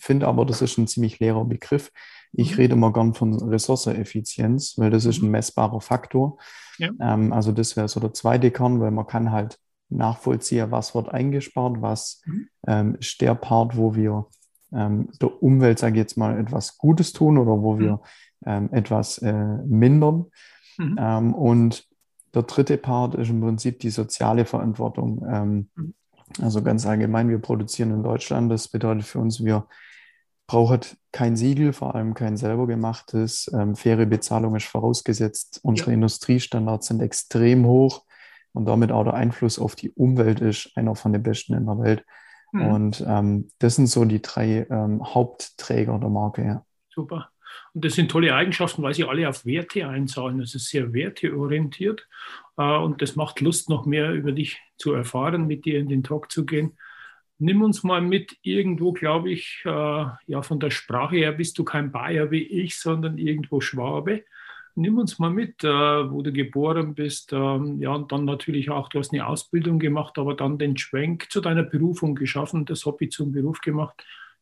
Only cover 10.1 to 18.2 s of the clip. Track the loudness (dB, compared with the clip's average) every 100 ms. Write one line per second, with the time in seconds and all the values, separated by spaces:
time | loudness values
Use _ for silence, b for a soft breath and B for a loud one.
10.1 | -2 -2 -2 0 -2 0 -2 -2 -4 -4
11.1 | -2 -2 -2 -4 -2 -2 -2 -2 -4 -6
12.1 | -12 -8 -8 -8 _ -2 2 2 -2 -6
13.1 | -2 0 0 2 2 2 2 2 2 0
14.1 | 0 -6 _ _ _ -12 -4 -2 0 -2
15.1 | -2 -2 2 4 6 6 4 2 2 0
16.1 | 0 -2 0 -2 -4 -6 0 4 4 4
17.1 | 2 4 6 4 4 2 2 2 0 B
18.1 | B